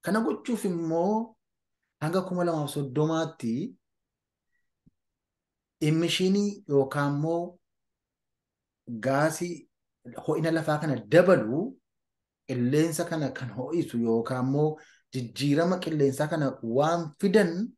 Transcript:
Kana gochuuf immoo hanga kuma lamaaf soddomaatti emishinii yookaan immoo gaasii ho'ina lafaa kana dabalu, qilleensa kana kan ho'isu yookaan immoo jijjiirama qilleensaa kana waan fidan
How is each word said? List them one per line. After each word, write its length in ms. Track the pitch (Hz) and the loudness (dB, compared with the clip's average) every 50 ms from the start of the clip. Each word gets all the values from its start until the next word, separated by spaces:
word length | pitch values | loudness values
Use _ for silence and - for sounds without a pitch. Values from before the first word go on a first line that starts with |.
| - | -4
Kana 160 | - 185 220 | -2 -2 0
gochuuf 440 | 226 302 269 - - - 240 214 - | 0 -2 -4 -4 -4 -6 -6 -2 -2
immoo 680 | 202 175 170 165 160 160 165 175 196 214 220 233 233 - _ _ _ _ _ _ _ _ _ _ _ _ _ | -2 -2 -2 -2 -2 0 0 0 0 0 -2 -2 -6 -12 _ _ _ _ _ _ _ _ _ _ _ _ _
hanga 200 | 151 156 170 190 | -6 -2 -2 -2
kuma 220 | 180 185 185 180 175 | -2 -2 -4 -2 0
lamaaf 240 | 170 160 156 147 139 | 0 0 -2 -4 -4
soddomaatti 800 | - 147 139 131 120 147 151 160 165 160 165 156 151 _ - 117 113 127 170 262 - _ _ _ _ _ _ _ _ _ _ _ _ _ _ _ _ _ _ _ _ _ _ - _ _ _ _ _ _ _ _ _ _ _ _ _ _ _ _ _ _ | -4 -6 -6 -4 0 0 0 2 2 -2 -2 -4 -6 _ -6 -4 -2 -2 -4 -6 -10 _ _ _ _ _ _ _ _ _ _ _ _ _ _ _ _ _ _ _ _ _ _ -20 _ _ _ _ _ _ _ _ _ _ _ _ _ _ _ _ _ _
emishinii 800 | 156 151 156 160 170 170 165 - 185 185 190 202 202 202 202 - - | 0 2 2 2 2 0 0 0 2 2 2 2 2 0 -2 -6 -6
yookaan 480 | - 143 139 135 135 - 147 143 143 143 | 2 2 2 2 2 0 -2 0 0 0
immoo 280 | 143 151 160 165 170 175 185 180 _ _ _ _ _ _ _ _ _ _ _ _ _ _ _ _ _ _ _ _ _ _ _ _ _ _ - | 0 -2 -2 -2 -2 -4 -6 -12 _ _ _ _ _ _ _ _ _ _ _ _ _ _ _ _ _ _ _ _ _ _ _ _ _ _ -12
gaasii 680 | 120 110 104 131 135 139 151 160 156 - 175 175 170 - - _ _ _ _ _ _ _ _ | -12 -6 -2 0 0 2 2 0 0 -2 -6 -8 -8 -10 -14 _ _ _ _ _ _ _ _
ho'ina 460 | 123 117 - - - 151 - 156 165 | -16 -16 -10 -4 -4 -2 0 0 0
lafaa 260 | 160 165 156 156 151 151 | 0 0 0 0 -2 -2
kana 180 | 170 156 135 113 107 104 | 0 -4 -4 -4 -4 6
dabalu, 540 | - 165 180 185 185 143 110 107 120 151 196 262 277 _ _ _ _ _ _ _ _ _ _ _ _ _ _ _ | 6 6 8 8 6 4 4 0 -2 -2 -2 -4 -8 _ _ _ _ _ _ _ _ _ _ _ _ _ _ _
qilleensa 560 | 131 123 120 123 135 147 156 165 156 - 170 | -4 -2 0 2 2 2 2 2 0 -4 -4
kana 240 | - 165 156 151 127 | -4 -2 -4 -4 -4
kan 180 | - - 131 120 | -6 -8 -12 -10
ho'isu 480 | 101 117 131 143 160 175 151 - - 120 | -8 -8 -8 -4 -2 -2 -2 -2 -2 -2
yookaan 480 | 117 117 113 113 113 - 131 127 123 | 0 2 2 0 0 -2 -2 -2 0
immoo 240 | 131 135 143 151 156 151 156 - _ _ _ _ _ - | 0 2 2 2 2 0 -4 -14 _ _ _ _ _ -8
jijjiirama 640 | 131 123 110 - - 139 147 143 151 170 175 185 185 | -8 -8 -8 -6 -2 0 2 4 4 4 2 0 0
qilleensaa 480 | - 160 160 151 139 135 131 - 151 151 | -2 -4 0 2 2 2 2 0 -2 -2
kana 200 | 170 156 147 131 127 - - | 0 -2 -2 -2 -2 -4 -6
waan 380 | 117 113 131 143 160 170 170 170 156 - | -2 2 2 2 2 2 0 -2 -6 -8
fidan 360 | _ - 202 180 165 151 165 165 180 220 247 - | _ 0 4 4 6 4 4 0 -4 -6 -6 -8